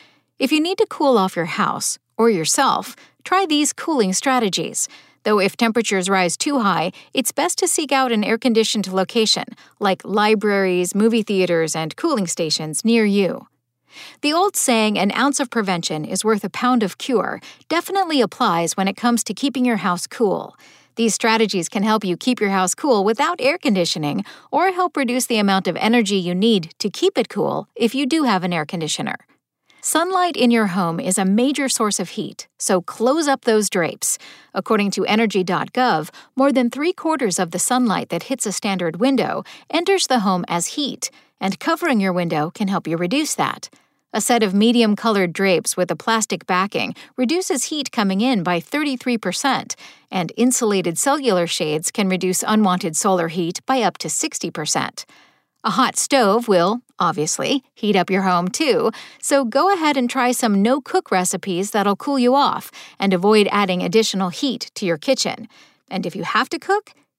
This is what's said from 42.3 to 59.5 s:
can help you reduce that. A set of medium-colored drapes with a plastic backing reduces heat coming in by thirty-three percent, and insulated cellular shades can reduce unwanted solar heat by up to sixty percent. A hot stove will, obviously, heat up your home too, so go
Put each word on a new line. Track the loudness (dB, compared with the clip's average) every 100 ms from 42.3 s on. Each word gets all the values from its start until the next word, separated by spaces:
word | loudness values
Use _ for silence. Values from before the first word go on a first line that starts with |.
| -2 -2
can | -2 -2
help | -2 -2
you | -4
reduce | 0 0 -2 -2
that. | -4 -4 -14 _ _ _ _
A | -4
set | 2 2
of | 4 4
medium-colored | 4 4 4 2 0 0 0
drapes | 0 2 2 0 -2
with | -2
a | -2
plastic | 0 0 0 -6 -2
backing | 0 0 -2 -6 -8 -14 -4
reduces | 0 0 0 -4 -4
heat | -6 -6
coming | -2 0 2
in | 0 0
by | 0 -2
thirty-three | -2 -4 -4 -4 -4 -2
percent, | -4 -2 -2 -2 -4 -14 -16 -20 _
and | -6 -6 0
insulated | 0 2 0 0 0 -2
cellular | 0 0 2 2 0
shades | -2 -2 -2 -4
can | -2 0
reduce | 0 0 -2 0
unwanted | 2 2 2 -2 -2
solar | 0 2 0
heat | -2 -4 -4 -2
by | 0
up | 0 -2
to | -6
sixty | -4 -4 -6 -8
percent. | -6 -4 -2 -4 -8 -18 -20 _ _ _ _
A | -4
hot | 0 0 0
stove | 0 4 4 2 4
will, | 4 4 0 _ -2
obviously, | -2 0 -4 -2 -2 -2 _ _
heat | 0 2
up | 2
your | 0
home | 2 0 0
too, | -2 0 2 0 -2 -18 -12
so | 0 0
go | 2